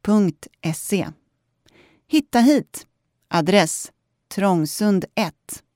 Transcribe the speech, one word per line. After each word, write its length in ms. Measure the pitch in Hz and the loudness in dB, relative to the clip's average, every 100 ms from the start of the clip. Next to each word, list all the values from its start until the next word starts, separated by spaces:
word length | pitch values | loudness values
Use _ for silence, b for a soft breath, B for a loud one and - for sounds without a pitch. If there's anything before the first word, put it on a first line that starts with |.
punkt 440 | - 214 190 - - _ 165 | -2 2 0 -2 -16 _ -8
se. 340 | 160 - 202 156 - _ _ _ _ b b b b b | -8 -6 -6 -6 -12 _ _ _ _ b b b b b
Hitta 320 | 311 - 240 | -2 0 2
hit. 460 | 240 285 - - - _ _ _ _ | 4 4 0 -14 -20 _ _ _ _
Adress: 640 | - 151 202 165 - - _ _ _ _ | -2 2 2 2 -2 -12 _ _ _ _
Trångsund 680 | - 196 175 156 - 208 190 - | -4 0 0 -2 -2 0 0 -2
ett. 460 | - 185 - - - _ | -6 -6 -8 -18 -20 _